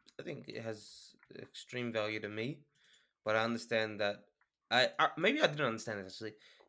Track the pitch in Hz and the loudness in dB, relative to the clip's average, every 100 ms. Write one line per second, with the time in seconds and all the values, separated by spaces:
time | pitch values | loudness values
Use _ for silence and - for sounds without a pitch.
0 | _ - - 143 - - 113 107 - - | _ -14 -10 -10 -10 -8 -8 -8 -10 -14
1 | - - - - - - - 123 120 113 | -16 -18 -20 -16 -16 -14 -10 -4 -2 0
2 | 107 110 104 107 123 156 _ _ _ _ | 0 -2 -4 -4 -4 -6 _ _ _ _
3 | _ _ 107 110 113 117 - 113 110 104 | _ _ 2 2 4 0 0 0 0 0
4 | 101 101 - _ _ _ - 120 123 - | 0 -2 -8 _ _ _ 0 4 4 4
5 | 156 - 190 294 170 151 131 113 - 104 | 2 4 2 4 4 4 2 0 -2 -4
6 | 92 - 110 - - - | -6 -8 -10 -10 -20 -20